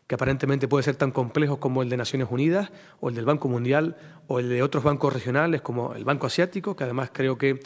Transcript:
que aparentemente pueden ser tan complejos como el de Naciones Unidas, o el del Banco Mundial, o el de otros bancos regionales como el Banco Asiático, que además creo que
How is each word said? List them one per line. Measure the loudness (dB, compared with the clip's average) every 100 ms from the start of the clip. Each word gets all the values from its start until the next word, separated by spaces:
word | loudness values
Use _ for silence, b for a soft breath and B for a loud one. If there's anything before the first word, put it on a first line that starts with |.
| -6
que | -2
aparentemente | 0 2 2 2 2
pueden | 2
ser | 2 2
tan | 0
complejos | 0 0 0 0 0
como | 0 0
el | 0
de | -2
Naciones | -2 -2 -2
Unidas, | 0 2 2 0 B B B
o | -6
el | 0
del | 0
Banco | 2 0
Mundial, | 0 2 2 0 -4 B B -4
o | -2
el | 0
de | 2
otros | 2 2
bancos | 2 2 0
regionales | 0 0 0 2 0
como | -2 -4 -4
el | -4
Banco | -2 -2 0
Asiático, | 0 0 -2 -6 -6
que |
además | -4 -4 -4
creo | -2 -2 0
que | 0 0